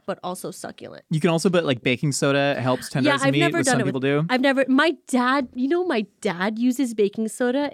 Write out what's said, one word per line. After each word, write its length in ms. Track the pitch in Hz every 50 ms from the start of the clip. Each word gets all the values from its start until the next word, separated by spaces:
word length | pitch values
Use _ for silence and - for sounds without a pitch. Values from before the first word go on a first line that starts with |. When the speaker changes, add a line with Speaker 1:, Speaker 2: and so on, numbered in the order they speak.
| _
Speaker 1:
but 100 | - 180 - -
also 260 | 180 180 - - 156
succulent. 540 | 180 - - - - - 110 - - - - _
Speaker 2:
You 80 | 165 151
can 100 | - 175
also 220 | 165 165 - 175
put, 140 | 170 175 165
like, 160 | 147 - - -
baking 280 | 135 123 - 170 147 131
soda. 420 | - 151 143 139 139 139 143 135
It 40 | 127
helps 280 | 123 127 127 127 - -
tenderize 140 | - 135 269
Speaker 1:
Yeah, 120 | 294 277
Speaker 2:
the 80 | 262 269
Speaker 1:
I've 40 | 277
Speaker 2:
meat, 80 | 277 302
Speaker 1:
never 180 | 339 330 320 339
Speaker 2:
which 60 | 269
Speaker 1:
done 60 | 262 247
Speaker 2:
some 60 | 247
Speaker 1:
it 20 | 208
with 40 | - 127
Speaker 2:
people 60 | 131 127 139 143 147
do. 40 | 160
Speaker 1:
I've 140 | 175 254 247
never, 240 | 254 277 262 269 262
my 300 | 269 262 269 311 339 285 - _
dad, 400 | - 262 254 240 254 269 285 254 254 -
you 140 | 254 254 277
know, 160 | 339 349 359
my 200 | 349 277 226 208 - _ _
dad 380 | - 202 170 175 185 220 214
uses 380 | 220 240 254 247 294 277 233 226
baking 320 | 220 208 202 - 220 220
soda 420 | 214 - - 254 247 247 285 294 277